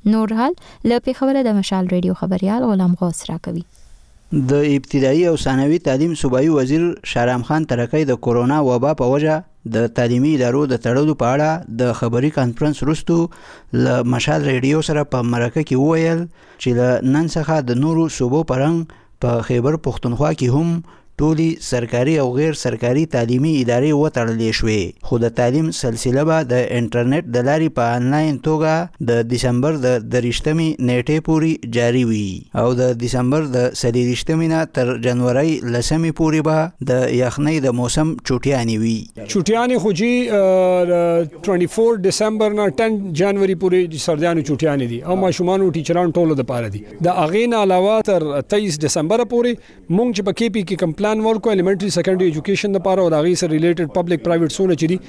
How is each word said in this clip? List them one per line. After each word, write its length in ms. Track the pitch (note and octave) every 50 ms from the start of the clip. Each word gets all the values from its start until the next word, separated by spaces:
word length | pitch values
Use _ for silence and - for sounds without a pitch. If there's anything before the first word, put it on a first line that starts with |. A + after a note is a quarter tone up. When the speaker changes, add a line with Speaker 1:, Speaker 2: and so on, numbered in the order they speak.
| - G#3
Speaker 1:
نور 220 | A3 A3 A3 G3+ A3
حال 180 | A3 A#3+ C#4+ F4+ - - - - - - A3+
له 80 | A#3+ A#3+ -
پېښوره 340 | - B3+ - C4+ C4 C4+ C#4 C4
د 100 | A#3 G#3+
مشال 320 | G3+ G3 - G3+ F#3+ F#3 F#3 F3+
ریډیو 200 | F3+ F3+ F3+ F#3 -
خبریال 460 | - F3 F#3+ F#3 F#3 F#3+ G#3+ A#3+ B3+
غلام 240 | A#3+ G#3 F#3+ F#3 F3+ F3+ -
غوث 180 | F#3 F3 E3+ - - -
راکوي. 340 | D#3+ D#3+ - - E3+ E3 E3+ _ - - - - - - - - - - _ - - D3+ C3 B2+
Speaker 2:
د 160 | C#3+ C#3+ D3 D3+ C#3+
ابتدایي 480 | C#3 C3+ - - C#3 C3 C3 C#3 D#3+ F3+
او 60 | F3 E3 C#3+
ثانوي 380 | - D3 C3 C3 C3+ C#3+ D#3+ F3 -
تعلیم 260 | D3 C3 C3 D#3 E3+ E3 D3
صوبایي 300 | - C#3 B2 B2+ C#3 E3 D#3+
وزیر 320 | D3 C3 C3 C#3+ E3 E3+ F3 - - - - -
شاهرام 280 | B2+ A#2+ B2 B2+ B2 B2+
خان 180 | - D3+ D#3 D#3 D3+
ترکی 340 | B2+ A#2 A#2+ A#2 - D3+ D#3 C3+
د 80 | B2+ A#2 -
کرونا 320 | B2+ A#2 A#2+ A#2+ B2 C#3+ D#3 D3
وبا 260 | C3 B2 A#2+ A#2+ C#3+ D#3 -
په 80 | C3 A#2+ C3+
وجه 220 | D3 D3+ D#3 D#3 D#3 F#3+ - - - _ A#2 A2
د 160 | A2+ A#2 A2+ A#2
تعلیمي 340 | - B2 A#2 B2 B2 C3 D3+ D#3+
ادارو 260 | C3+ B2+ A#2+ B2 C#3 D3+ C#3 B2+
د 60 | A#2 -
تړلو 300 | A2+ A#2+ C3+ D3 D#3 D3+ - B2+
په 80 | A#2 B2+
اړه 420 | C#3+ D3+ D#3 D#3+ E3 - - A2+ A2+
د 100 | B2 B2 A#2
خبري 320 | A#2 - A#2 A#2 B2 C3 D3+ D3+
کانفرنس 420 | - C3 B2 A2+ - D3 D3+ D3 - -
وروسته 340 | C#3 D#3+ D#3 - - E3+ E3 E3+ E3+ - - - - - - - - - A#2+ B2
له 100 | C3 B2 B2 B2 A#2+ B2
مشال 340 | A#2+ - D3+ D3+ D#3+ D3 C#3+
ریډیو 340 | C3+ B2+ B2 C3+ D3 D#3 D3+ -
سره 120 | D#3 D3 D3 - -
په 120 | B2+ A#2 A#2+ A#2+
مرکه 320 | A#2+ A#2+ A#2+ - D#3+ D3+
کې 100 | - C3+ B2+
وویل 400 | C#3 D3+ E3 D#3+ E3 E3 E3 E3 F3 E3 - - - - - -
چې 80 | - B2+ B2 A#2+
له 380 | B2 B2+ B2 A#2+ - C3 C3+
نن 100 | D3 E3 D#3+ -
څخه 320 | E3+ D3+ C#3+ D#3+ D#3 C#3 A#2+ A#2+
د 100 | B2 C#3
نورو 240 | D#3 E3 D#3+ E3 D#3 - -
صوبو 220 | C3 A#2+ B2+ D#3 E3 - B2+
په 80 | B2+ C3+
رنګ 320 | D3+ E3 E3+ E3 - - - _ _ - _ -
په 160 | - A#2+ A#2 A2 -
خیبر 280 | B2+ A#2+ A#2 C#3 D#3 D#3+ - C#3
پښتونخوا 420 | - - - B2 A#2+ A#2 D3 D#3 D#3+ -
کې 80 | C3+ B2 B2
هم 420 | C#3+ E3 E3+ E3+ E3+ E3 - - - _ - - -
ټولي 260 | C#3+ D#3 D#3+ D3+ E3 E3 E3 - -
سرکاري 440 | - C3+ B2 A#2+ A#2 B2 A#2+ B2 C#3+ E3 D3+
او 60 | C#3 B2+ B2
غیر 200 | C3+ D3+ D#3+ D3+
سرکاري 440 | - - B2 A#2 A2+ - A#2+ B2+ C#3+ E3 D#3+ -
تعلیمي 360 | B2+ A#2 A2+ B2 B2+ C#3+ D#3+ D#3+
ادارې 420 | C#3 B2+ A2+ A#2 B2 C3+ D3+ D3+ C#3+
وتړلې 500 | D3+ D#3 - B2+ A#2 A2+ A2+ A2+ A2+ A2 G#2+ -
شوې، 480 | - A2+ G#2+ G#2+ F2+ F2 - - -
خو 100 | - C3 A#2+ A#2
د 80 | A#2 A2+ -
تعلیم 320 | B2 A#2+ B2 D3+ D#3+ D#3+ E3 -
سلسله 420 | - B2+ A2+ A2+ - C3 B2 C3+ D3+
به 80 | D#3+ D#3+ D#3+ D#3 B2
د 100 | B2 B2 B2 - -
انټرنیټ 580 | A#2+ A#2+ G#2+ A2+ A#2+ A#2+ B2 C3+ D#3 - - A#2
د 80 | B2 B2
لارې 260 | C3+ D3 D#3+ D#3+ D#3 - -
په 160 | A#2 A#2+ B2
آنلاین 420 | B2 B2 B2+ C#3 D3+ D#3 D#3 D3 B2 -
توګه 640 | D#3 D#3 D3+ D#3 D#3 D#3 E3 E3+ E3+ - - - A#2
د 100 | A#2 A#2 A2+ A#2
دسمبر 480 | B2 A#2 B2 B2+ A#2+ B2 B2+ D3+ D#3+ D3+ B2+
د 120 | B2+ B2+ A#2 A2 A#2 A#2+
درویشتمې 560 | B2 A#2+ A#2+ A#2 - - D3+ D#3 E3 D#3+ D#3+ D#3 - B2+ B2
نیټې 360 | B2 B2 B2 - D3+ D#3+ D#3
پورې 460 | - D#3+ D#3 D#3 D#3+ D#3+ - - A#2+ A2
جاري 260 | A#2+ A#2+ A#2+ A#2+ B2+ B2 A#2
وي 180 | A2+ G#2+ G#2 G2 F#2 F2 - - - -
او 60 | A2+ A#2+ B2+ B2
د 120 | B2+ B2+ B2 A#2
دسمبر 480 | A#2 A#2+ A#2+ B2+ B2 B2 C#3 D#3 D#3+ C#3+ B2+
د 100 | B2 B2 B2+ - -
څلېرویشتمې 680 | - B2 A#2 B2 B2 B2 B2 A#2 - - D#3+ D#3+ E3 D#3+ D#3+
نه 80 | D#3+ D#3+ D#3 -
تر 160 | C3+ B2+ A#2+ B2+ A#2+ A#2
جنوري 440 | B2 A#2+ B2 B2 B2 A#2+ C3 D3 E3 D#3 - - A#2+ A#2
لسمې 380 | A#2+ A#2+ - D3+ D#3+ E3 E3 - -
پورې 180 | D#3+ D#3 D3+ D#3+ D3
به 400 | D#3+ D#3 D#3 D#3 E3+ - - C3 C3
د 200 | B2+ B2+ B2+ B2 B2
یخنۍ 400 | B2 B2+ B2 - C#3 D3 D3+ D#3+ D#3 C3+
د 80 | C3+ A#2+ B2
موسم 340 | B2 A#2 - D#3 D#3 D#3+ D#3+ - -
چوټیانې 500 | - C3 B2 - C3+ C#3 B2+ A#2 A2+ A2+ G#2+ A2+
وي. 420 | A2+ A2+ A2 - - - - G#2+
Speaker 3:
چوټیانې 500 | - - G3+ E3 - A3 A3+ A#3+ B3 B3+ A3+ E3+
خو 80 | G#3+ G3 D#3 G#3+
جی، 100 | A#3+ B3 B3 B3 A#3 G#3+ G3+
اه، 480 | G3 F#3+ F#3 F#3 F#3 F#3 F3+ F3+ F3 F3 F3
د 20 | F3 E3+ E3+ E3+ E3+ E3+ D3+ - - -
ټوئنټي 260 | G3+ F#3+ F3 F3 E3 -
فور 240 | - A3+ A#3 A#3 G#3+ F3+
ډسمبر 500 | G3 F3 - G#3+ G#3+ G#3+ G#3+ G#3+ G#3+ G#3 G#3
نه 80 | G#3 G3 - -
ټین 180 | A3+ A3 A3 G#3 G3 G3 E3 C#3+ F#3
جنوري 340 | G3+ G3+ G3+ G3 F#3+ F#3+ D#3+ F#3+
پورې 260 | F#3 F3+ F#3 F3+ E3+ D#3+
د 80 | D3 -
سردیانو 420 | - D#3+ D3 D#3+ E3+ E3+ E3 D3
چوټیانې 400 | - D3+ B2 D#3+ D#3 C#3+ C#3 B2+ A#2 A#2
دي 60 | A#2+ -
او 160 | E3 F3+ F#3 F#3+
ماشومان 420 | F#3 - - F3+ F3 F#3+ F#3+ G3
او 20 | F#3 C#3
ټیچران 400 | E3 D3 - E3+ F3 F3+ E3+ - F3
ټولو 180 | E3+ D#3+ D#3 C3+
د 80 | B2+ - B2+
پاره 180 | A#2+ A#2 G#2+ F#2+
دي. 60 | G#2+ -
د 340 | - - - D#3+ E3+ F3+ F#3
هغې 320 | D#3+ D3+ F3 G#3+ A#3 A#3+ A#3
نه 100 | A3 G#3
علاوه 340 | G3 F#3 F3+ F#3 G3+ A3 A3 G#3+ - G3
تر 140 | F3 D#3 D3+ C#3+ C#3+ B2+ - G3+
تئیس 260 | G#3 G#3+ G3 D3+ D3+ D#3
ډسمبر 400 | C#3 - E3+ D3+ D#3+ G#3 A#3 A#3+ G#3 B3
پورې 160 | A#3+ A#3+ B3 A#3+ - - - - - - -
مونږ 180 | E3 F#3+ A#3 B3 A3
چې 60 | F#3 G3+ G3
په 80 | F3+ -
کې 180 | A3+ A#3 F#3+
پی 80 | A3+ F#3+
کې 80 | E3 G3 E3 F#3+
کوم 120 | E3+ D#3 -
پلان 80 | G3+ G#3
ورکو، 400 | G#3+ G#3+ G#3+ A3+ A3+ G#3+ - A#3
الیمنټري 380 | G#3+ F#3+ F3 F#3 G3+ F3+ F#3+ G3+ D3+
سیکنډري 320 | F3 E3 F#3 F#3+ F#3 F#3 F3+
ایجوکیشن 460 | D3+ D#3 C#3+ G3 G3 F#3 - G#3 G3
د 60 | F#3+ F3+
پاره 160 | G3 F#3+ F#3+ F#3
او 80 | E3+ D#3+
د 80 | D3+
هغې 140 | D3+ F3 F3+ D#3+
سره 120 | F#3 E3+ D#3
ریلیټډ 400 | D#3 D#3+ F3 E3+ E3 F3 D3 -
پبلک 240 | F#3 F3 E3+ F3 D3+ -
پرایویټ 260 | F3 E3+ E3+ E3+ D#3 -
څونه 160 | - G3 F#3 F3 C3+
چې 60 | D#3+ D#3+
دي، 60 | F3+ F#3 -